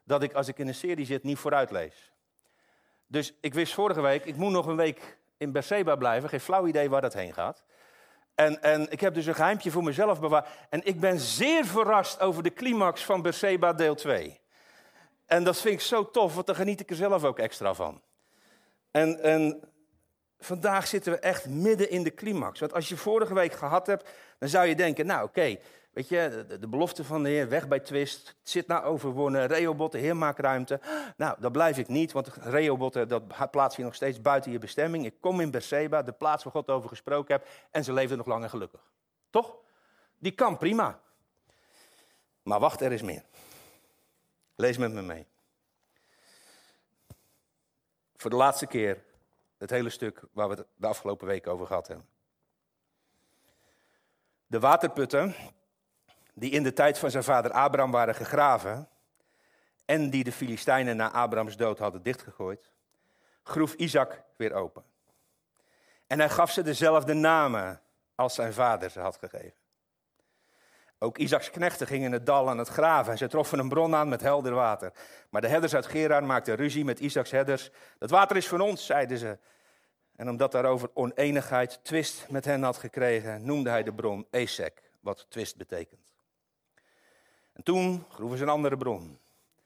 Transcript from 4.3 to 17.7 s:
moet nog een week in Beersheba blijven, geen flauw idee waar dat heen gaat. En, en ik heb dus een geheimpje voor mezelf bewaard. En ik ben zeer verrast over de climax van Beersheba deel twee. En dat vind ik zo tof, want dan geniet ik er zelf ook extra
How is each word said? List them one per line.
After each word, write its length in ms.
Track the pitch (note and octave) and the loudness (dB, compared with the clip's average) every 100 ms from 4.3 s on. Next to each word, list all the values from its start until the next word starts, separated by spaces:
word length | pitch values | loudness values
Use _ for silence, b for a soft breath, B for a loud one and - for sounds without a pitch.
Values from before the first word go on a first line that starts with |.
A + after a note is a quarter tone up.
| C#3+ | -4
moet 160 | G3 | 0
nog 140 | F#3 D#3 | 2 2
een 100 | D#3+ | 2
week 420 | D#3+ D3 - - _ - | 0 0 -10 -20 _ -10
in 140 | D3 | -4
Beersheba 440 | C#3 C3 G#3 E3+ C#3 | -4 -2 0 2 2
blijven, 340 | B2 A#2 D3 | 2 2 0
geen 100 | C3+ | -4
flauw 280 | - F#3+ F3 | 0 2 4
idee 220 | D3 C#3+ | 2 2
waar 120 | C3+ | 2
dat 120 | C3 | 2
heen 200 | G2+ F2+ | -2 -6
gaat. 300 | D#2+ F2+ - _ b b b b b b - | -4 -6 -6 _ b b b b b b 4
En, 260 | D3+ D3+ | 4 4
en 300 | D3+ D3+ D3+ | 4 4 2
ik 80 | D3+ | -2
heb 140 | G3 | 0
dus 120 | E3 D#3 | 0 -2
een 100 | D#3 | 2
geheimpje 360 | D#3+ G#3 F3+ | 2 2 -2
voor 120 | D#3 | -2
mezelf 360 | E3 C#3 G#3 E3+ | 0 2 2 2
bewaard. 300 | D3+ D3+ D3 B B | 2 2 2 B B
En 160 | D3+ F#3+ | -4 -2
ik 140 | F3 | 0
ben 200 | F#3 F3+ | 2 0
zeer 460 | A#2+ A#2 C4 D#4+ A#3 | -2 0 2 2 2
verrast 540 | G3 G#3 G#3+ F#3 - | 2 4 4 2 0
over 240 | F#3+ E3 | 0 0
de 100 | E3+ | -2
climax 520 | - B3 A#3 F#3 E3+ - | -2 -2 2 2 0 0
van 160 | F#3+ | 0
Beersheba 520 | E3+ D#3+ G3+ F#3 F3 | 0 0 0 4 2
deel 220 | D#3+ D#3+ D3 | 4 2 0
twee. 440 | D3+ A2 D2+ - _ b b b b b b _ - | 0 -2 -2 -12 _ b b b b b b _ 2
En 180 | E3+ | 2
dat 140 | F3 E3+ | 4 2
vind 160 | A3 | 0
ik 80 | G3 | -2
zo 280 | - A#3 G#3 | 0 -2 0
tof, 240 | B3 F#3+ | 2 0
want 120 | D#3+ F3+ | 0 -4
dan 100 | F3+ | -2
geniet 240 | G3 G3+ | -2 -4
ik 100 | - | -6
er 60 | E3 | -4
zelf 280 | G3+ F#3+ | 2 2
ook 160 | D3 A#2+ | 2 0
extra 340 | A2 - G2 | -4 -2 -2